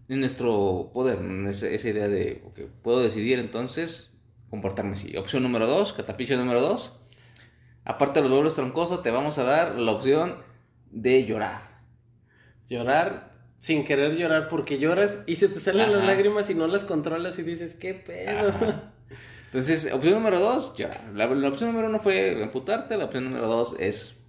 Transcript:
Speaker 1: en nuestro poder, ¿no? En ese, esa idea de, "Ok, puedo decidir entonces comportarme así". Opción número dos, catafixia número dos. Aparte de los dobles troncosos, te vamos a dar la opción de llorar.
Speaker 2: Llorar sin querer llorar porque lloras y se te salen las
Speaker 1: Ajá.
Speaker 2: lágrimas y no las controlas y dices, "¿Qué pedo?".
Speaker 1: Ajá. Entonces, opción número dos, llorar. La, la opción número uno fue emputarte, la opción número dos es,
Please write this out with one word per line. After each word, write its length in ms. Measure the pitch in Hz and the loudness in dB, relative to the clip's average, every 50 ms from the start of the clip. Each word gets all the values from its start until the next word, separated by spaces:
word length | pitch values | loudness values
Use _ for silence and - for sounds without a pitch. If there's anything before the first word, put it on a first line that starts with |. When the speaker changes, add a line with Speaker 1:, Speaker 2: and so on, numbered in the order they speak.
| - | -12
Speaker 1:
en 120 | - 131 135 | -6 -2 -2
nuestro 720 | 135 127 131 - 120 117 110 101 98 98 92 90 - - - | -2 -2 -2 0 0 2 2 4 2 2 0 0 -4 -6 -4
poder, 260 | 123 127 131 113 92 | -2 0 0 0 0
¿no? 120 | 90 92 92 | -4 -6 -6
En 140 | 95 98 | -4 -4
ese, 260 | 101 101 101 113 - - | -4 -4 -4 -4 -4 -4
esa 140 | 107 - 117 | -2 -2 -2
idea 180 | 104 107 104 | -2 0 0
de, 360 | 104 101 92 92 - - - - | 0 0 0 -2 -2 -4 -8 -14
"Ok, 140 | - - - - - - - | -20 -18 -16 -16 -16 -18 -8
puedo 200 | - 117 120 127 | -2 0 2 4
decidir 380 | 123 110 104 110 104 120 131 123 | 2 2 2 0 0 2 0 0
entonces 760 | 117 107 - 113 127 127 - 160 170 165 - - - - _ _ _ _ _ - - - | 0 -4 -6 -6 -6 -4 -4 -6 -6 -6 -8 -12 -16 -20 _ _ _ _ _ -20 -18 -12
comportarme 440 | 110 104 98 95 95 - 101 98 101 | -12 -6 -6 -4 -4 -4 -4 -4 -6
así". 240 | 98 98 - - | -6 -10 -8 -8
Opción 260 | - 98 - - 131 127 | -8 -6 -2 -2 0 0
número 240 | 127 120 113 110 | 0 0 2 2
dos, 240 | 117 143 190 208 196 | 2 4 2 2 0
catafixia 460 | - - - - 101 - 127 117 139 | -2 -8 -10 -10 -8 -8 -2 0 0
número 240 | 123 123 127 120 120 | 0 0 2 2 2
dos. 320 | 127 165 214 240 - - - - - - - - - - - - - - _ _ _ - - _ _ | 2 2 0 -2 -4 -10 -16 -20 -20 -20 -20 -20 -20 -20 -20 -20 -20 -20 _ _ _ -20 -20 _ _
Aparte 380 | - - - 143 139 139 151 | -8 0 0 0 2 4 2
de 80 | 143 131 | 4 6
los 20 | |
dobles 240 | 131 139 147 160 156 | 4 4 4 2 2
troncosos, 480 | 147 131 127 127 160 175 170 180 170 - | 0 -4 -2 0 -2 -2 0 -2 -2 0
te 80 | 120 | 0
vamos 260 | 117 127 143 151 147 | 0 0 0 -2 -2
a 60 | 147 123 | 0 2
dar 320 | 127 143 160 175 - - | 2 4 4 2 0 0
la 160 | 120 117 113 | 0 0 0
opción 460 | 107 101 123 131 139 156 170 180 - - - - - _ _ _ _ _ _ _ | 0 2 4 4 4 4 2 0 -4 -8 -16 -20 -20 _ _ _ _ _ _ _
de 340 | - 117 110 123 131 131 123 | -14 -2 2 4 6 6 4
llorar. 560 | 104 110 107 107 107 - - - - - - - _ _ _ _ _ _ _ _ _ _ _ _ _ _ _ _ - | 4 -2 -2 -2 -4 -6 -10 -14 -18 -20 -20 -20 _ _ _ _ _ _ _ _ _ _ _ _ _ _ _ _ -8
Speaker 2:
Llorar 640 | 123 120 117 123 139 156 175 196 196 - - - - - - - _ | -6 -4 0 2 2 2 2 0 -4 -8 -14 -20 -20 -20 -20 -20 _
sin 260 | _ - - 160 147 135 | _ -2 0 0 0 2
querer 300 | - 147 139 143 151 156 | 2 2 2 2 2 0
llorar 300 | 165 175 160 160 156 151 156 | 0 0 2 2 2 0 0
porque 280 | 170 151 - - 147 | -4 -4 -2 -2 -2
lloras 460 | 131 143 160 175 190 208 202 202 - - | 0 2 2 4 4 2 0 0 -6 -6
y 100 | - 170 | -6 0
se 120 | - 202 190 | 2 2 2
te 100 | - 165 | 2 -2
salen 320 | - 196 185 202 226 214 | -2 0 2 2 4 4
las 100 | 208 196 190 | 4 4 4
Speaker 1:
Ajá. 40 | |
Speaker 2:
lágrimas 420 | 190 196 190 196 208 208 208 202 202 | 4 4 4 4 2 2 0 0 0
y 60 | 180 | 0
no 120 | 165 160 | 0 0
las 160 | 165 185 202 202 | 0 0 -2 -2
controlas 520 | - 175 151 147 160 160 165 170 180 175 180 | -2 -2 -2 -2 -2 -4 -4 -4 -6 -6 -6
y 40 | 165 | -6
dices, 320 | 165 170 160 170 160 - | -6 -6 -8 -8 -12 -12
"¿Qué 180 | - - 185 190 | -10 -10 -10 -10
pedo?". 560 | - - - 175 180 185 196 208 208 214 202 | -10 -12 -14 -12 -8 -6 -4 -2 0 0 0
Speaker 1:
Ajá. 440 | 196 - 233 220 - - - - - - - - - - - - - - - | 2 2 0 0 0 -4 -10 -16 -20 -20 -20 -20 -20 -20 -20 -20 -20 -20 -20
Entonces, 460 | - - 131 131 143 165 156 151 - - | -4 -4 -2 2 2 2 2 0 -2 -2
opción 220 | 135 135 170 202 | 2 4 4 4
número 240 | 220 226 214 185 175 | 4 4 2 4 4
dos, 360 | 185 226 254 311 - - - | 4 4 2 0 -2 -4 -6
llorar. 280 | - - - - - - 113 101 | -6 -6 -6 -6 -10 -12 -10 -2
La, 140 | 101 110 | 0 0
la 200 | 120 131 143 139 | 2 2 2 2
opción 240 | 139 135 - 226 233 | 0 0 0 -2 -2
número 160 | 233 226 220 220 | 0 0 0 0
uno 100 | 220 214 | -2 2
fue 420 | - 202 190 190 196 190 175 - | 2 2 4 4 2 2 2 0
emputarte, 560 | 208 214 - 202 - - 220 233 - - 226 | -2 -4 -4 -6 -2 -2 -2 -2 -2 -4 -4
la 80 | 202 151 | -4 -4
opción 200 | 120 - 127 127 | -2 -4 -4 -4
número 220 | 131 131 123 117 | -4 -4 -2 0
dos 280 | 110 113 117 120 120 - - | 2 2 2 2 0 -2 -2
es, 440 | 90 101 104 - - - - - - | -2 -2 -2 -4 -8 -10 -14 -20 -20